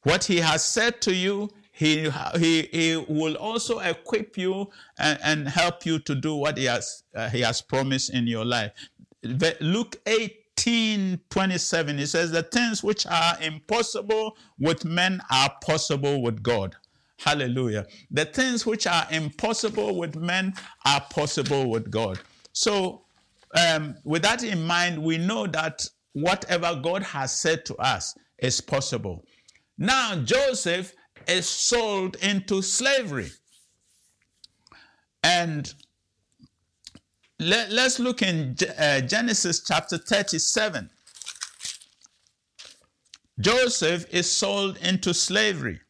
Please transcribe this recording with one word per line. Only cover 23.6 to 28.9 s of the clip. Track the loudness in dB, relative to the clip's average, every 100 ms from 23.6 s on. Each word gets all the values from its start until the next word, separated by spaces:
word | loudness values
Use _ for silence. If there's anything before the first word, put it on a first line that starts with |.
| 4 4 0 -8
with | -2 2
that | 4 2
in | 0 -2
mind, | 0 2 2 0
we | -2 0
know | 0 0 -2
that | -2 -4 -6 -10 _ _
whatever | -2 0 0 0 -2 0 -2
God | -2 -2
has | -4 -6 -4 -2
said | 0 0 -4
to | -2
us | 0 0 -4 -12 _ _
is | -2 -2
possible. | -2 -2 -2